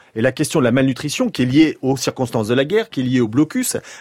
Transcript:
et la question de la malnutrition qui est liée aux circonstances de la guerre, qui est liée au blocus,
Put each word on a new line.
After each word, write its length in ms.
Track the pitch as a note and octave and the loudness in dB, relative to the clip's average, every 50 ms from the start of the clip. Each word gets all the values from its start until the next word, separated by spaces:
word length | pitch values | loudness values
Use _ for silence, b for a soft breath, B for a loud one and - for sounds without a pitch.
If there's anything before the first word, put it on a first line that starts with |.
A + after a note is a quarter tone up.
| b b - | b b -4
et 60 | A#2 | 0
la 100 | A2+ C3 | 0 0
question 300 | B2 - D#3 - - E3 | 0 0 -2 -2 0 2
de 20 | B2+ | 2
la 80 | A#2+ | 2
malnutrition 580 | A#2 C3+ C3+ C3+ B2+ - - D3 - - B3+ A#3 | 4 2 2 2 0 -2 -6 -6 -4 -4 -4 -2
qui 120 | - - | -2 -2
est 40 | B2+ | 0
liée 320 | B2 C3 D3 D#3+ - - - | 2 4 4 4 4 2 -2
aux 160 | - C3 C3+ C3 | -2 -2 -2 -2
circonstances 500 | - - - - C3 B2 - A#2+ G#2+ G2+ | -2 -4 -4 -2 -4 -2 -2 -2 -2 0
de 60 | A#2+ | 0
la 100 | B2+ C#3 | 0 0
guerre, 260 | D3 G3 - C3+ - | 2 0 -2 -2 -2
qui 120 | - C#3 | -4 -4
est 20 | B2+ | -2
liée 160 | B2 B2+ B2+ | 0 0 0
au 80 | A#2+ A2 | 0 0
blocus, 480 | G#2+ C3+ D#3 D#3 - B3+ B3+ - - A2+ B B B B | 2 0 0 0 0 -4 -4 -4 -4 -6 B B B B